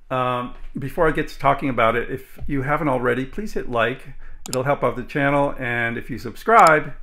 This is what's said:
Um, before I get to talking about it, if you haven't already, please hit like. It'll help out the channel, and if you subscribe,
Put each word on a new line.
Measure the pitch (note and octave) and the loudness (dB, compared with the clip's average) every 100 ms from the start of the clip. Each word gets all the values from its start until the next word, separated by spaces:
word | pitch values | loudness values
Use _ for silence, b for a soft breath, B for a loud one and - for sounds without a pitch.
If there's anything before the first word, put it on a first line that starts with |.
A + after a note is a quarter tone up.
| - | -6
Um, | C3 B2+ B2 B2 - - - | -2 0 -2 -6 -8 -10 -8
before | C3+ - D#3+ | -6 0 2
I | |
get | D#3 D3 | 2 -4
to | - | 0
talking | - C#3 C#3+ | 2 2 0
about | A#2+ A2+ A#2 | 2 4 2
it, | A#2 | -2
if | C3 - - - | -8 -10 -8 -2
you | C#3 | -2
haven't | B2 B2 D3+ | 0 0 0
already, | B2+ A#2+ B2 C3+ | 2 2 0 -2
please | - G#3+ | -6 -6
hit | - - | -4 -2
like. | A#2 A2+ C3+ - - b b b | 0 0 -2 -10 -12 b b b
It'll | B2+ | -2
help | B2+ C#3+ | 0 2
out | B2+ | 0
the | A#2 | -2
channel, | A#2 D3+ C#3 C#3+ C#3+ - | -4 0 2 2 2 -2
and | B2 A#2+ A#2 A#2 | -4 -2 -2 -4
if | - | -6
you | A2 | -8
subscribe, | A#2 - - A3+ E3+ D#3 C#3+ - | -8 -6 4 8 8 6 2 -8